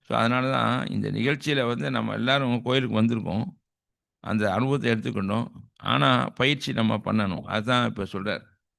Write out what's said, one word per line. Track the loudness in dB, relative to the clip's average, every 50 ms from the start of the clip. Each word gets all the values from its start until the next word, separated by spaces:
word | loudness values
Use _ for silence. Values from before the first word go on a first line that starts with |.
So, | _ _ 0
அதனால | 0 2 2 2 0 0 0
தான் | 0 0 0 0 0 -2 -2
இந்த | -4 -4 -2 -2 -2
நிகழ்ச்சியில | -2 0 0 0 0 -2 -2 -2 0 0 0
வந்து | 0 -2 -2 -4 -2
நம்ம | -2 -2 -2 -2 -4
எல்லாரும் | -2 0 2 2 2 2 0 0 0
கோயிலுக்கு | 0 0 0 0 0 2 2 2
வந்திருக்கோம். | 4 4 2 0 -2 -2 -2 -2 -4 -4 -8 _ _ _ _ _ _ _ _ _ _ _ _ _
அந்த | -6 -2 0 0 2 2 2
அனுபவத்தை | 2 2 2 0 0 2 0
எடுத்துக்கணும். | 0 0 0 -4 -2 -2 -2 0 -2 -2 -4 -6 -12 -20 -20 -20 _
ஆனா, | _ -2 0 2 4 4 4 4 2 0 -2
பயிற்சி | -2 0 2 2 2 0 -4 -4 0
நம்ம | 2 2 2 2
பண்ணணும். | 0 0 0 0 2 2 0 -2 -4
அதுதான் | -4 -4 -4 -2 0 2 2 2 2
இப்ப | 0 -2 -4 -6
சொல்றார். | -6 -6 -6 -4 -4 -6 -6 -8 _ _ _ _ _ _